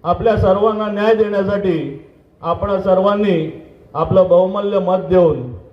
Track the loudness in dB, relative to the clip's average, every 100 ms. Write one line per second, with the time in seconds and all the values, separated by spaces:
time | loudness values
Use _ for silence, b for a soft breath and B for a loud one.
0 | -2 0 0 2 2 2 2 0 -4 -2
1 | 2 2 0 -2 -2 -2 -2 -4 -6 -12
2 | -20 _ _ _ -6 -4 -2 -2 0 2
3 | 2 0 0 0 -4 -10 -20 -20 -12 -6
4 | 0 2 4 4 2 -2 -2 -2 0 -2
5 | 2 2 2 0 -8 -14 -20